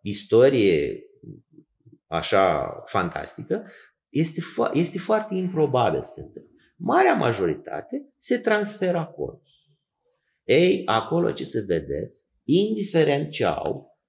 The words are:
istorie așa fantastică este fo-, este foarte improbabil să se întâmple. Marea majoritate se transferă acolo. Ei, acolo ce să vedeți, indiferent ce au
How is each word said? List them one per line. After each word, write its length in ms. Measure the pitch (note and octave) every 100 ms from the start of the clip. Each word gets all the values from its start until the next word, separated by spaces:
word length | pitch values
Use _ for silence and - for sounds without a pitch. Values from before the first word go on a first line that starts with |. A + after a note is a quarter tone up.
istorie 1000 | G#2 G2+ - A2+ C3+ C3 G2+ D#2+ C#2+ - - _ - - _ - _ _ _ - _
așa 680 | E2 - G2 F#2+ D2+ - - -
fantastică 880 | G2+ F2 - - - - G3+ - - - _ _
este 320 | C#3+ D#3+ -
fo-, 300 | E3 - E3
este 240 | C#3+ E3+ F#3
foarte 380 | - G#3+ G#3+ F#3
improbabil 680 | F3+ E3+ C#3+ B2+ A2 D#2+
să 80 | - -
se 60 |
întâmple. 300 | - - - _ _ _
Marea 360 | F3 D#4+ F#4+
majoritate 1000 | B3+ B2 G#2 F2+ D2 - C#2+ - C4+ - _
se 200 | - B3
transferă 600 | A#3 G#3 G#3 - F#3 F3
acolo. 440 | D#3+ - - - _ _ _ _ _ _ _ _ _ _
Ei, 380 | - C3 F3+ G3 -
acolo 460 | - - E3 -
ce 120 | -
să 200 | - A#2 G2+
vedeți, 580 | E2 C#2+ C#2+ - - _ _
indiferent 880 | - E3 G#3+ G#3+ G3 E3 D3 C#3+ D3+
ce 140 | - G2
au 540 | D2+ E2 B2+ - _